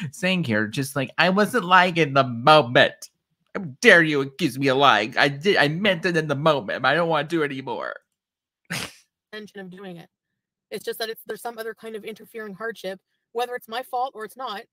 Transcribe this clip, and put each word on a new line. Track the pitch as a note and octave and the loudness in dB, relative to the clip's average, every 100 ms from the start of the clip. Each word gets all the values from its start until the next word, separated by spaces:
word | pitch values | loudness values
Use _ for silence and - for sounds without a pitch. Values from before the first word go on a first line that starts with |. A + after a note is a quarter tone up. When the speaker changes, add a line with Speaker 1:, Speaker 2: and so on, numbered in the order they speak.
| D3 | -12
Speaker 1:
saying | - F#3 F#3 | -6 -2 -2
here. | B2+ G#2+ G#2 | 0 -2 -2
Just | B2+ C3+ C#3+ | -4 -6 -6
like, | B2+ - | -4 0
"I | F3 | 2
wasn't | F#3+ G3+ A#3+ | 2 0 -2
lying | F3 F#3 F#3 E3+ | 4 4 4 2
in | D3 | 2
the | C#3 | 2
moment. | B2+ A#2 C#3+ D#3 A#2+ C3+ A2+ - - _ _ _ _ | 0 2 6 6 6 4 4 0 -18 _ _ _ _
How | G3+ E3 C3 | -10 -10 4
dare | A#3 F3 | 6 8
you | D#3 C#3+ | 6 0
accuse | C3+ - D3 C3 | -2 -4 -4 0
me | C#3 | 0
of | C3 | 4
lying? | C#3 G#2+ G#2+ - | 6 4 2 2
I | C#3+ | 2
did, | C#3 G3 - | 2 0 2
I | D3 | 2
meant | E3 G#3 E3+ F3+ | 0 -2 -2 -2
it | E3 | -2
in | D#3 | -2
the | |
moment, | C#3 D#3+ C#3 F#2+ F2+ | 0 0 0 -4 -4
but | B2+ | 0
I | |
don't | D#3 E3 | 0 0
wanna | D#3 D3 | -2 -2
do | E3 | -4
it | C#3+ | -4
anymore." | C3+ C3+ F#2+ A#1+ G1+ _ _ _ _ _ _ - | -6 -10 -10 -10 -12 _ _ _ _ _ _ -12
<laughs> | - - - _ _ _ | -10 -10 -16 _ _ _
Speaker 2:
Intention | G#3+ G3+ G3 | -18 -16 -18
of | F#3 | -18
doing | F3+ G3 E3+ | -18 -18 -18
it. | - _ _ _ _ _ _ | -20 _ _ _ _ _ _
It's | G#3+ | -12
just | A#3 A3 | -10 -8
that | A3 | -8
it's, | A#3 - | -10 -12
there's | G#3+ | -12
some | A#3+ A3+ | -12 -10
other | A3+ | -12
kind | G#3+ A3+ | -12 -14
of | A3 | -14
interfering | A3+ A3 - A3+ G#3+ | -14 -16 -16 -16 -14
hardship, | F#3 A3+ G#3+ F#3+ F#3+ _ _ _ | -12 -12 -10 -12 -12 _ _ _
whether | A#3 B3 | -8 -6
it's | B3 - | -8 -10
my | A#3 | -12
fault | B3+ A#3+ C4 | -8 -6 -6
or | G#3+ | -8
it's | G#3+ B3 | -16 -12
not, | B3+ G3+ - | -12 -12 -14